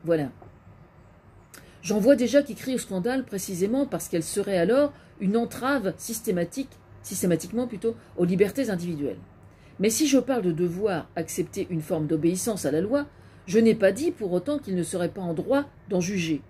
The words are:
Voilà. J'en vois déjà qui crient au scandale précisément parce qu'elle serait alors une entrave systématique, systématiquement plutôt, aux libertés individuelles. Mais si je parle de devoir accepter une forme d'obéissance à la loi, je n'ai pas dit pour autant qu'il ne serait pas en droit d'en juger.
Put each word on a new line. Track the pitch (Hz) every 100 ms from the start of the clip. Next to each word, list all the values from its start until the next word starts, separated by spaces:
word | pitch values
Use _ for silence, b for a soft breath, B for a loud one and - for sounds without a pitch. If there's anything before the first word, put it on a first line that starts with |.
Voilà. | 160 165 135 - - - - - - - - - - - - B B B
J'en | 175 214
vois | 208
déjà | 262 240 277
qui | 277
crient | 190 262
au | 247
scandale | - 190 226 262
précisément | 254 196 190 180 196 262
parce | 277 175 -
qu'elle | 170
serait | 160 202 196 185
alors | 170 254 294 B B -
une | 196 226
entrave | 233 - 254 277 196 -
systématique, | - 226 - 175 170 269 269 - - -
systématiquement | - 190 185 165 175 220 247
plutôt, | 190 226 226 B -
aux |
libertés | 175 185 202 277 233
individuelles. | 180 175 156 139 - - - - B B -
Mais | 202
si | 220 302
je | 269
parle | 254 254
de | 180
devoir | 160 180 175 208 170 -
accepter | - 160 - 170 - -
une | 170
forme | 156 165 151
d'obéissance | 160 165 185 240 202
à | 143
la | 151
loi, | 202 285 294 B B B
je | - 208
n'ai | 226
pas | 226 190
dit | 196 330
pour | - 202
autant | 180 180 294
qu'il | 202
ne | 180
serait | 156 180 175
pas | 196
en | 175
droit | 165 196 277 285 - -
d'en | 185
juger. | 175 202 165 147